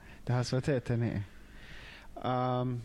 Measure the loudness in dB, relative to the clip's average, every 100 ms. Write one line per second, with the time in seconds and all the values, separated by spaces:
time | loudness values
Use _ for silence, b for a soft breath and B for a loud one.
0 | -16 -10 0 2 4 2 4 2 4 2
1 | 4 0 -4 B B B B B B B
2 | B -4 0 2 4 2 2 -2